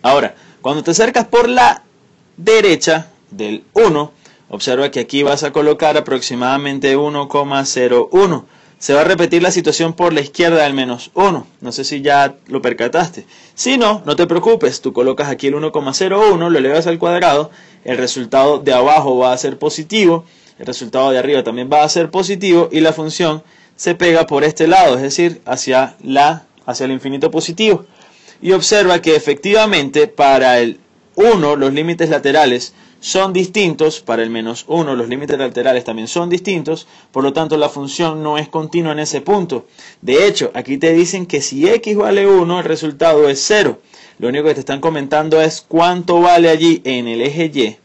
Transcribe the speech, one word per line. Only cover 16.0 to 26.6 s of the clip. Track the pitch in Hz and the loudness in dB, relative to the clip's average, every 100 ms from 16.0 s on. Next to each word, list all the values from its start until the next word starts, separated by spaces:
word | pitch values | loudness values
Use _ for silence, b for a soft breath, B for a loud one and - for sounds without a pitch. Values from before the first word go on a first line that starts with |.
| 190 196 214 | -2 2 2
uno, | 180 170 | 2 2
lo | 160 | 2
elevas | 135 151 170 | 2 0 0
al | 170 | -2
cuadrado, | 170 175 175 143 151 B B B | -2 2 2 2 -2 B B B
el | - 123 | -6 -4
resultado | 123 135 113 131 139 143 | -4 -6 -2 2 2 2
de | 135 | 2
abajo | 127 135 151 139 127 | 2 4 4 2 0
va | 127 | 2
a | 127 | 0
ser | 139 131 | -4 -4
positivo, | 151 151 156 214 185 165 165 b b _ | -6 -6 -4 2 2 2 -4 b b _
el | - | -12
resultado | 123 120 127 135 | -10 -6 0 2
de | 127 | 0
arriba | 127 139 | 0 0
también | 113 120 131 | -2 -6 0
va | 147 | 2
a | 151 | 2
ser | 170 160 | 0 -2
positivo, | 180 180 196 196 170 165 | -2 -4 -4 2 2 2
y | 156 | 2
la | 160 | 0
función | 156 156 - 170 156 b b b _ | 0 -8 -4 -4 -4 b b b _
se | - | -6
pega | 175 175 165 165 | 0 2 2 2
por | 139 | 0
este | 151 156 160 | 0 2 4
lado, | 185 160 127 | 6 6 2
es | |
decir, | 139 143 175 170 - | -2 0 -2 -2 -8
hacia | 127 - 131 131 - | -6 0 0 0 -6
la, | 123 135 147 165 _ _ | -2 2 2 0 _ _